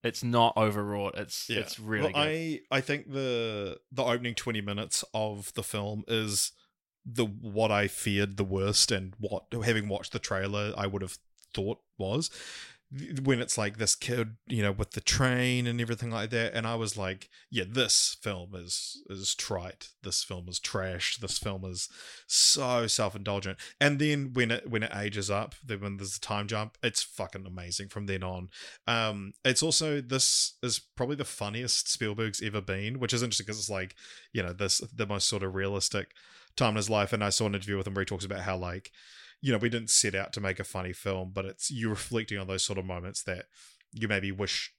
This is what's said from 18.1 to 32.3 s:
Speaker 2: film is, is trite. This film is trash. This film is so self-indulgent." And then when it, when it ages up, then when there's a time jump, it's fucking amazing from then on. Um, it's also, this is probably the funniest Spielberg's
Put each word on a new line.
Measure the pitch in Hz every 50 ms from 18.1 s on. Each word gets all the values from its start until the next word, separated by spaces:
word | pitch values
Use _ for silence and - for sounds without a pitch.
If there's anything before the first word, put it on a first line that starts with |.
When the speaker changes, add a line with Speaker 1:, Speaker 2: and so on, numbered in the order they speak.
| - -
Speaker 2:
film | - 117 98 92 90 90 101
is, | 90 85 87 - - - - - - - -
is | 98 95 95 95 -
trite. | - - - 110 92 87 92 98 _ - - _ _ -
This | 95 87 - -
film | - 98 90 87
is | 90 87 -
trash. | - - - 104 95 95 90 87 - - -
This | - 113 95 -
film | - - 107 98 95 95
is | 92 90 90 - - - - - - - - -
so | - - - - - - 143 139 123 123 120 117
self-indulgent." | 110 - - 110 98 - 104 98 104 101 98 98 98 95 - - - - _
And | 143 147 147 135
then | 151 151 147 147 139 135 123
when | 127 123 113
it, | 117 - - -
when | 120 107 110
it | - -
ages | 101 104 104 101 107 95 98
up, | 101 101 113 - - -
then | - 127 110 98
when | 101 101 98
there's | 98 98 95 95
a | -
time | - - 104 104 104
jump, | 101 113 107 107 110 _ -
it's | - 120 104 - -
fucking | - - - 98 - - 95 95
amazing | 95 92 92 87 90 87 - 98 101
from | - 104 104
then | 98 95 95 92
on. | 92 92 90 90 95 - - - - - - _
Um, | - 117 113 113 110 107 101 95 98 - _ _
it's | 127 123 - 156
also, | 156 139 - 160 156 147 147
this | 131 120 131 131 - - - - - - - _ -
is | 123 117 - - _ _
probably | - 123 127 147
the | 139 139
funniest | - - - 107 101 104 117 127 120 - - - -
Spielberg's | - - 117 107 104 110 113 110